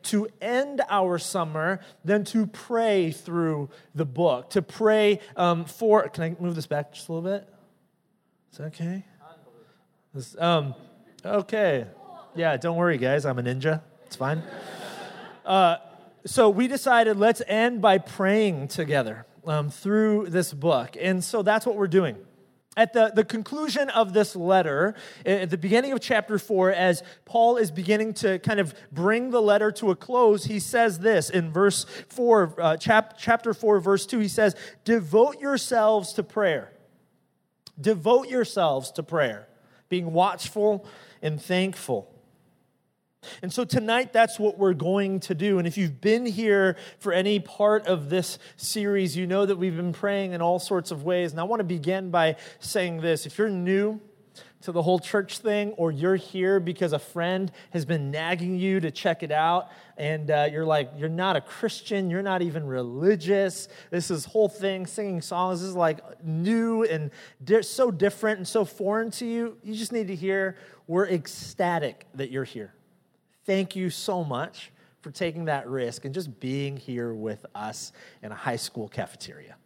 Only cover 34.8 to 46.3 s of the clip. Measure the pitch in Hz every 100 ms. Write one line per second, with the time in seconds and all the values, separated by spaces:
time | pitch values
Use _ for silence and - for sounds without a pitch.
34.8 | - 226 160 196 269 285 277 269 - 240
35.8 | 214 220 180 - 185 - 196 143 104 -
36.8 | _ _ _ _ _ _ _ _ - -
37.8 | 147 208 160 247 262 254 220 - 165 135
38.8 | 127 - 151 170 131 104 - _ _ _
39.8 | _ 180 170 165 190 180 - 214 208 202
40.8 | 202 - - - 156 151 - 180 190 180
41.8 | - 117 - - _ _ _ _ _ _
42.8 | _ _ _ _ - - 185 - 247 254
43.8 | 220 233 262 226 226 - 208 202 196 170
44.8 | 156 196 196 190 - 170 202 190 170 196
45.8 | 175 131 202 226 247